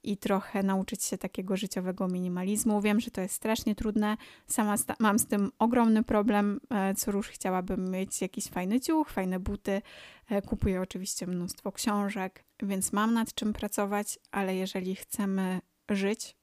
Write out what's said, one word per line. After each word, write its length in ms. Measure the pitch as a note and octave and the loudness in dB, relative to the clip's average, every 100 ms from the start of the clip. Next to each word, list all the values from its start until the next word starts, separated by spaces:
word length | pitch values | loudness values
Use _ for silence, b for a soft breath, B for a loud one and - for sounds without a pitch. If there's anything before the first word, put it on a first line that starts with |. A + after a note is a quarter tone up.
i 140 | - G3+ | -4 -4
trochę 460 | - G3 - G3+ | 0 0 0 -2
nauczyć 420 | G3 F#3+ F#3+ - | 0 0 -2 -4
się 140 | - F#3+ | -4 -4
takiego 380 | F#3 - F#3+ F#3+ | -6 -8 -4 -2
życiowego 520 | G3 - F#3 F#3 F#3 | -2 -4 -4 -2 -2
minimalizmu. 720 | F3+ F3+ F3+ F#3 G#3+ A3 G#3 | 0 -2 -2 0 0 2 4
Wiem, 200 | G#3 G#3 | 4 2
że 100 | - | 0
to 100 | - | -6
jest 140 | F#3 | -6
strasznie 400 | - A3 A3+ - | -4 -2 0 0
trudne. 420 | G#3 G#3+ G#3+ G#3+ G#3+ B B B | -2 0 2 0 0 B B B
Sama 300 | - G#3 G#3 | 0 2 2
sta-, 200 | - - | -2 2
mam 180 | A3 A3 | 4 4
z 80 | - | 2
tym 260 | G#3 G3+ - | 0 0 2
ogromny 440 | A3+ B3 A3+ A3 | 4 6 6 6
problem. 580 | A3+ A3 G#3 G#3 G#3 G3+ - | 6 4 6 4 4 0 -2
E, 240 | G#3+ F#3+ | 0 0
co 180 | G3 - | 0 0
rusz 160 | G3+ G#3+ | -2 -2
chciałabym 640 | - G3 F#3 F3+ F#3 F#3 | -6 -2 -2 0 -2 -2
mieć 320 | F#3 F#3+ - | -2 -4 -4
jakiś 220 | F#3 - | -4 -4
fajny 360 | - - F3+ A#3+ | -6 -4 0 0
ciuch, 300 | - D#4+ D4 | 2 2 2
fajne 280 | - F#3 F#3 | 0 -2 -2
buty. 440 | F#3+ G3+ - G3 B B B B _ | -2 -4 -2 -2 B B B B _
E, 140 | G3+ | -2
kupuję 380 | G3 G3+ G#3 F#3 | -2 0 0 0
oczywiście 460 | F#3 F#3 F#3+ - F3+ | -2 -6 -6 -6 -4
mnóstwo 460 | F3+ F3+ - G3+ | -4 -4 -6 -8
książek, 720 | - - G#3 G3+ G3+ F#3 - _ _ | -4 0 0 0 -4 -6 -10 _ _
więc 300 | G3 G3 F#3+ | -4 -2 0
mam 220 | G3+ A3 | 0 2
nad 200 | A3+ A3+ | 2 0
czym 180 | - G#3+ | -2 -4
pracować, 680 | G#3+ G#3 - G3+ G#3 G#3 - _ | -2 -4 -2 0 -2 -4 -8 _
ale 260 | G3 F#3+ F#3 | -2 0 0
jeżeli 400 | F#3+ G3 F#3 F#3+ | -2 -4 -4 -6
chcemy 640 | - - G3 F#3+ F#3 F#3 - _ - | -6 -2 0 0 0 -2 -6 _ -4
żyć 460 | G3+ G3 A3+ - - | 0 0 -2 -6 -16